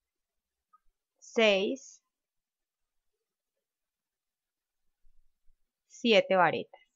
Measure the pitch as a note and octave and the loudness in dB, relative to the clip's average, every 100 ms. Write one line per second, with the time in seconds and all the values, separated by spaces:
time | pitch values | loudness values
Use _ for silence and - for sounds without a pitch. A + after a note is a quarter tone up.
0 | _ _ _ _ _ _ _ _ _ _ | _ _ _ _ _ _ _ _ _ _
1 | _ _ - - A3 G3 G#3+ C4 - - | _ _ -12 -2 0 0 -4 -8 -14 -20
2 | _ _ _ _ _ _ _ _ _ _ | _ _ _ _ _ _ _ _ _ _
3 | _ _ _ _ _ _ _ _ _ _ | _ _ _ _ _ _ _ _ _ _
4 | _ _ _ _ _ _ _ _ _ _ | _ _ _ _ _ _ _ _ _ _
5 | - - _ _ - _ _ _ _ - | -20 -20 _ _ -20 _ _ _ _ -6
6 | A#3+ G3+ - F#3+ E3+ - - - _ | 2 2 2 0 0 -2 -10 -18 _